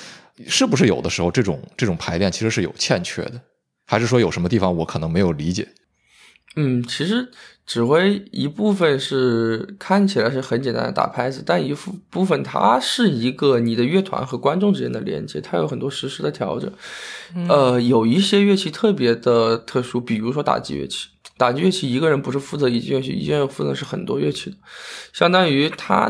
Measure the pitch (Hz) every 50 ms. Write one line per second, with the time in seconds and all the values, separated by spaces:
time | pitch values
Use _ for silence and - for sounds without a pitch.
0 | - - - - - _ _ - - - - - 262 - - 131 175 110 85 62
1 | 62 85 - - 85 87 - 131 113 95 80 69 - - - - 127 104 85 80
2 | - - 85 85 101 95 87 - 110 113 110 - 90 - - - - - 120 95
3 | 175 - - - - - 123 123 - _ _ _ _ _ _ _ _ - 107 110
4 | 120 110 123 123 110 82 - - 87 87 120 104 95 92 90 82 82 - - 78
5 | 78 80 80 92 98 87 80 71 76 87 90 98 - - _ _ _ _ _ _
6 | _ _ _ _ - - _ _ _ _ - 156 147 131 127 123 123 127 - -
7 | 143 180 220 247 247 247 - - - - _ _ _ - - 120 117 120 147 165
8 | 185 196 208 202 - - - - 127 143 151 196 208 214 202 190 175 156 139 135
9 | 135 - 143 135 127 127 117 117 117 113 113 113 120 - - - - - 190 202
10 | 202 196 196 127 110 117 143 131 131 - - 120 139 127 113 120 120 - - -
11 | - - - - 120 131 131 135 - - 170 180 151 131 143 - - - - -
12 | - _ - 175 190 180 160 139 135 127 - - - 208 - 262 - - - -
13 | 240 190 147 113 117 127 123 - 151 139 131 117 117 117 113 117 120 131 170 190
14 | 190 190 - 123 127 127 127 120 123 139 156 185 202 208 180 143 123 123 123 113
15 | - - - 147 151 151 - 151 - - - 170 156 151 - - 127 139 139 -
16 | - 135 - - 147 151 147 - 107 87 78 120 - - - - - - - -
17 | - - - - - - 175 175 175 175 - 147 135 127 123 123 120 120 131 113
18 | 113 113 127 185 196 196 208 202 202 202 196 190 - 165 - - - 214 190 139
19 | 127 117 117 117 - 127 117 117 113 113 113 113 - - - 131 120 - - 123
20 | 123 - 117 107 110 117 139 147 143 - 65 - - - 71 71 69 67 - -
21 | - - _ _ - - - - 127 120 123 143 175 190 180 - 151 131 120 131
22 | 165 160 143 135 139 - 131 139 139 - - 147 143 123 120 117 - - 135 131
23 | 131 135 139 - 143 147 151 147 139 135 - - 147 143 139 135 143 - - -
24 | - - - 139 147 147 147 - - - - - _ - - - - - - -
25 | - - - - 170 175 180 185 185 160 139 135 147 160 - - - - - -
26 | 220 226